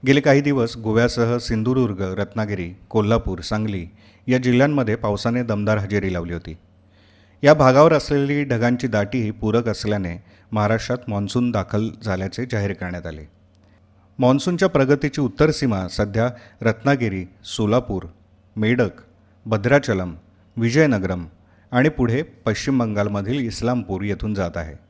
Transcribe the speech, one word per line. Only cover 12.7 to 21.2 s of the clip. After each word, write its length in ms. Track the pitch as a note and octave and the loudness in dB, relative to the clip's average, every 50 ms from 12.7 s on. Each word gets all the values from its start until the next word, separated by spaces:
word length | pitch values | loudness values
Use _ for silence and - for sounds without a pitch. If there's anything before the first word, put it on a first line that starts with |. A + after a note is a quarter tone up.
| G2+ | -4
करण्यात 340 | - - F2+ F2+ F2 F2 E2+ | -6 -8 -8 -8 -8 -10 -10
आले. 180 | D#2+ D#2 D2+ D2 _ _ _ _ _ _ _ _ _ _ _ _ _ _ _ _ _ - | -12 -12 -16 -18 _ _ _ _ _ _ _ _ _ _ _ _ _ _ _ _ _ 0
मॉन्सूनच्या 500 | C3 B2 B2+ C#3+ - - F3 E3 F#3+ F#3+ | 2 4 4 2 0 -2 -2 0 0 2
प्रगतीची 520 | F3 D3 C3+ C3 D3 C#3 - D3 - - | 2 2 4 4 2 2 2 -4 -2 -2
उत्तर 300 | C#3+ A#2+ - - D3 D#3 | -4 -4 0 2 2 2
सीमा 360 | D#3 - D3 B2+ A2 F#2+ F#2 F2 | 2 0 -2 -2 0 -2 -4 -6
सध्या 420 | - - G#2+ G#2 G2+ A2 A2+ B2+ B2 - - - _ _ | -2 -4 -4 -2 0 0 0 -2 -2 -6 -18 -20 _ _
रत्नागिरी, 640 | - A2+ G#2+ - - C#3 C#3+ C3 A#2+ A2 F#2+ F#2+ F#2 F2+ - _ - | -2 -2 -2 0 0 0 0 2 0 -2 -2 -4 -8 -8 -14 _ -16
सोलापूर, 600 | - - - A2 G#2 G#2+ B2+ - - G#2+ F#2 F2 E2+ - _ _ _ _ _ _ _ _ | -12 -4 -2 0 2 2 0 0 -2 -6 -6 -8 -10 -18 _ _ _ _ _ _ _ _
मेडक, 360 | A2 G#2+ G#2+ A#2+ B2 B2 - - - - _ _ _ _ _ _ _ _ | -2 0 0 2 2 2 0 -2 -10 -20 _ _ _ _ _ _ _ _
भद्राचलम, 720 | A2 A2 G#2+ G2 B2 C3+ C#3+ C#3 - A2 F#2+ F#2 F2+ D#2+ D#2+ _ _ _ _ _ _ _ A#2 | -2 -2 0 2 4 2 2 2 2 -2 -2 -2 -6 -8 -12 _ _ _ _ _ _ _ -2
विजयनगरम 680 | A2+ A#2 A2+ D3 D#3+ D3+ B2 G#2 F#2 F#2 F#2 F2+ | 0 2 4 4 4 4 4 0 0 -2 -4 -4